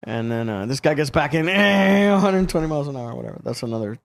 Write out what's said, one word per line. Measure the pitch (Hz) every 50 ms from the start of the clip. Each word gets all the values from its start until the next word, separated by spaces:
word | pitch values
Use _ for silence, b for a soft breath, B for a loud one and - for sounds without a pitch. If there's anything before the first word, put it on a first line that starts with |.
| -
And | - 110 117 113 113
then, | 117 113 117 113
uh, | 110 98 95
this | 110 131 135
guy | - 160 156
gets | 143 151 139
back | 120 165 151 143 147
in, | 165 160 165
eh, | 185 196 202 202 202 196 196 190 196 202 202 202 202
a | 196
hundred | 190 202 190 190 190 180
twenty | - 180 160
miles | 160 156 151 143
an | 143 139
hour, | 131 120 117 117
whatever. | 123 120 113 - - -
That's | - - - -
another | 117 113 113 110 104 110 120